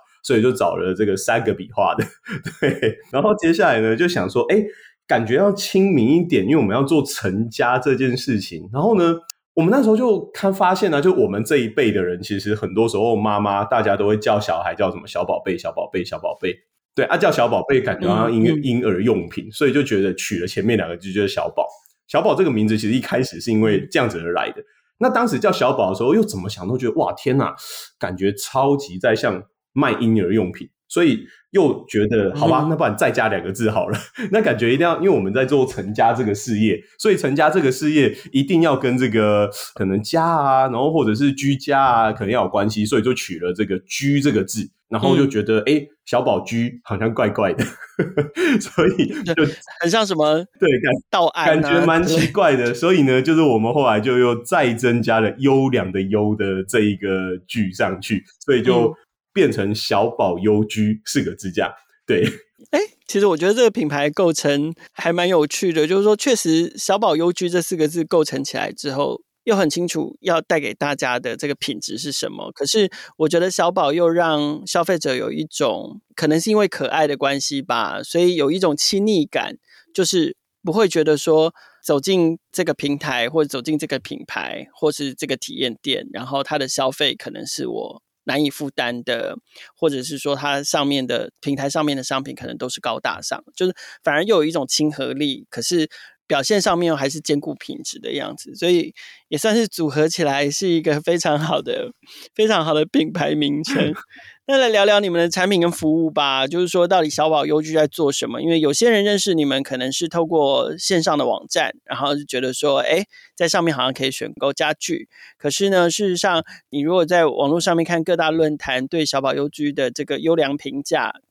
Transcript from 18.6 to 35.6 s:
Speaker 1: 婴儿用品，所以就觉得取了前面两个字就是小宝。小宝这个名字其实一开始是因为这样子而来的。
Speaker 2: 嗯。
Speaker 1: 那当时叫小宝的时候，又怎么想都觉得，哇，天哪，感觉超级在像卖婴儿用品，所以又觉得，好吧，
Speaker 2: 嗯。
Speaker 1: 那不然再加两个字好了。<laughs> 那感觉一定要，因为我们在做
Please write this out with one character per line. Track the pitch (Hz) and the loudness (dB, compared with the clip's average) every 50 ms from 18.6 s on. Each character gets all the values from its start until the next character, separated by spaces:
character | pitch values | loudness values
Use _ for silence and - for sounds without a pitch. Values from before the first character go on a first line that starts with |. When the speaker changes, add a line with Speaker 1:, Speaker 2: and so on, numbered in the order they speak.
Speaker 1:
婴 | 147 127 117 123 - | 0 0 0 0 0
儿 | 107 92 87 | 0 0 2
用 | 107 120 107 90 82 | 2 2 0 0 -2
品， | 85 - - - 107 | -6 -10 -12 -12 -12
所 | - - 151 | -4 0 0
以 | 135 | 2
就 | 120 147 | 2 2
觉 | 139 - 110 98 | 0 2 0 0
得 | 98 95 87 | 0 0 -2
取 | - - - 104 85 | -4 -6 -6 -4 -4
了 | 87 | -4
前 | 95 - 101 | -4 -4 -2
面 | 95 117 117 | 0 2 0
两 | 101 85 | 0 0
个 | 82 87 | -4 -8
字 | 85 92 98 | -10 -10 -6
就 | 92 104 | -2 -2
是 | 101 95 | -2 0
小 | - - - - | -2 -4 -6 -4
宝。 | - - - - - - _ _ _ _ _ | -2 -4 -4 -4 -8 -16 _ _ _ _ _
小 | _ - 151 | _ -2 0
宝 | 185 208 143 | 2 2 2
这 | 160 185 | 2 2
个 | 151 | 2
名 | 120 107 107 107 | 2 2 2 2
字 | 110 | 0
其 | 107 110 | 0 0
实 | 104 123 | 0 -2
一 | 127 | -2
开 | - - - 123 | -2 -2 -2 -2
始 | 131 - 82 82 | -2 -4 -6 -8
是 | - 117 | -4 0
因 | 110 107 | 2 2
为 | 110 110 101 92 - - | 4 4 2 0 0 -2
这 | - 147 | -2 0
样 | 123 | 0
子 | 107 95 82 | 0 -4 -6
而 | 82 85 87 | -6 -4 -4
来 | 82 53 - | -2 -4 -4
的。 | - - | -8 -12
Speaker 2:
嗯。 | - _ _ _ _ _ _ _ | -18 _ _ _ _ _ _ _
Speaker 1:
那 | 233 254 | 0 0
当 | - 226 240 | 2 2 0
时 | 220 160 120 | 0 0 0
叫 | - 196 | 0 0
小 | 185 - - 131 | 2 2 2 2
宝 | 120 117 101 92 | 2 2 0 0
的 | 98 | 0
时 | - | 0
候， | 117 131 175 | 2 4 4
又 | 226 | 4
怎 | - - - 95 | 2 0 -2 -6
么 | 87 104 | -8 -8
想 | - 92 87 98 | -10 -8 -6 -4
都 | 127 | -4
觉 | 123 127 110 | -2 -2 -2
得， | - | -2
哇， | 165 117 87 - | -2 -2 -2 -4
天 | - - 139 131 139 | -4 -2 0 0 2
哪， | 110 80 - - - - - - - - _ _ | 0 -2 -4 -10 -14 -16 -16 -16 -16 -18 _ _
感 | - 90 90 | -8 -8 -4
觉 | 87 95 101 101 | -2 -2 -2 -2
超 | 101 - - - 131 135 143 143 | -2 -8 -4 -2 0 2 2 2
级 | 139 - 92 90 92 | 0 -2 -8 -8 -4
在 | - 120 107 | 0 0 0
像 | - - 117 92 90 - _ _ _ _ _ | 0 0 -2 -4 -4 -8 _ _ _ _ _
卖 | _ 131 147 123 107 - | _ 0 0 0 0 0
婴 | 120 113 110 107 | 2 2 2 2
儿 | 87 87 107 | 2 2 2
用 | 110 92 90 | 0 0 -2
品， | - - - - _ _ _ | -6 -12 -18 -20 _ _ _
所 | _ - 170 | _ 0 2
以 | 175 147 117 107 - - - _ _ _ | 2 2 2 0 -4 -12 -20 _ _ _
又 | - 196 165 - - - - - | 2 2 4 4 2 -2 -6 -4
觉 | - 107 104 | 0 0 0
得， | - 233 104 98 95 - | 2 2 2 0 0 0
好 | 147 - | 0 2
吧， | - 127 131 147 | 2 2 2 2
Speaker 2:
嗯。 | 160 | 0
Speaker 1:
那 | 160 | 0
不 | 156 151 | 0 0
然 | 110 104 | -2 0
再 | - 160 120 | 0 0 0
加 | 110 123 113 107 | 2 0 0 0
两 | 101 90 | 0 -2
个 | 85 95 | -4 -6
字 | 98 127 113 104 | -4 -2 -2 0
好 | 107 - - 95 | 0 0 -2 -2
了。 | 107 - - - | -4 -6 -8 -12
<laughs> | _ 262 233 - | _ -10 -4 0
那 | 190 220 | 0 2
感 | 208 147 117 104 | 2 2 0 2
觉 | 123 - 131 | 2 2 2
一 | |
定 | 147 170 | 2 2
要， | 170 160 - | 2 2 2
因 | 175 | 2
为 | 190 | 2
我 | 156 113 | 2 2
们 | 95 95 | 0 0
在 | 104 131 131 | 0 0 0
做 | 127 147 135 | 2 2 2